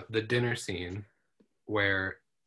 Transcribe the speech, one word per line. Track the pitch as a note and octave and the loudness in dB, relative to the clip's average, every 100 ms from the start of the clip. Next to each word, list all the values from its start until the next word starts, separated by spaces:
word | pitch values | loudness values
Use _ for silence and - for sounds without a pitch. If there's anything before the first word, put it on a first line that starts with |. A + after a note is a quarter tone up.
| - | 0
the | A2 | -2
dinner | A2 B2 A#2+ | 2 2 2
scene | A#2+ - F2 F2+ G2+ - _ _ _ _ _ | 0 -4 -4 -4 -8 -10 _ _ _ _ _
where, | - G#2 G2 F#2+ F#2+ - _ _ | -2 2 4 2 0 -6 _ _